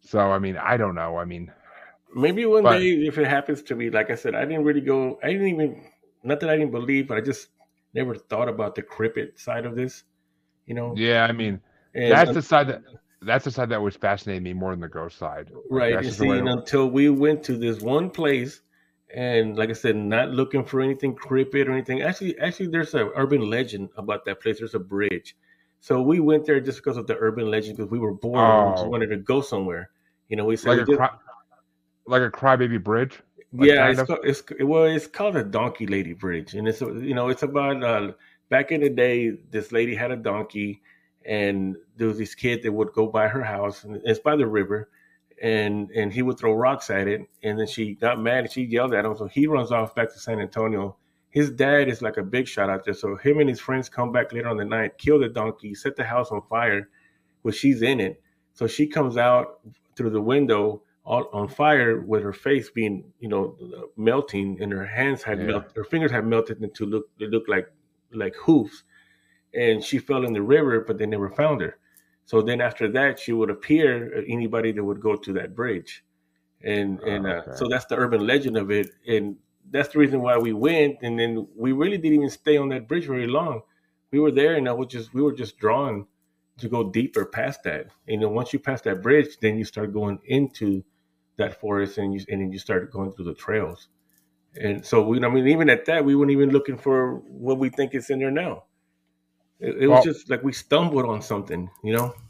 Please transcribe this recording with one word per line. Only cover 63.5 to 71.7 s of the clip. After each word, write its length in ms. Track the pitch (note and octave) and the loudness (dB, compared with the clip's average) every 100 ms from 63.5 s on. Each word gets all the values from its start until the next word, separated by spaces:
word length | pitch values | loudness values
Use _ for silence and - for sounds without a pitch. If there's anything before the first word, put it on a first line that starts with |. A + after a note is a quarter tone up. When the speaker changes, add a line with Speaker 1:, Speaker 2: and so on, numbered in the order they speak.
| - A#1+ - - - | -6 -18 -16 -18 0
Speaker 2:
melting, 640 | A2 C3 C#3+ G2+ G2 F#2 | 2 2 -2 -4 -4 -6
and 100 | G#2 | -6
her 140 | G2 G2 | -6 -6
hands 360 | A2 C3+ C3 | -2 -2 -2
had 160 | - G2+ | -4 -4
Speaker 1:
Yeah. 40 | |
Speaker 2:
melt-, 300 | G2 G#2 G2+ - | -2 -4 -6 -12
her 80 | |
fingers 260 | G#2 E3 D#3+ | -4 -2 0
had 160 | A#2+ A2 | 0 0
melted 360 | A2+ A2 G#2 | 0 0 -6
into 240 | G#2 - G#2 | -10 -8 -4
look, 240 | G#2+ G#2 _ | -4 -6 _
they 80 | G#2+ | -2
looked 220 | A2 A2 | -2 0
like, 200 | G2 F2+ _ _ _ _ | -2 -4 _ _ _ _
like 220 | A2+ G2 - | -8 -8 -6
hoofs, 480 | - D#3 G#2+ - _ _ _ _ _ _ _ | 2 4 2 -10 _ _ _ _ _ _ _
and 300 | - A#2+ A2 | 0 2 2
she 140 | - C3+ | 0 -4
fell 260 | - C3+ | -2 -2
in 80 | B2+ | 0
the 100 | G#2+ | -2
river, 380 | G#2 D3 C#3+ A2+ A2 | 4 4 4 0 -2
but 120 | G#2 | -4
they 80 | G#2+ | -4
never 240 | G#2+ G2 | -2 -4
found 300 | - D3+ C#3 | 0 0 0
her. 160 | D#2+ | -4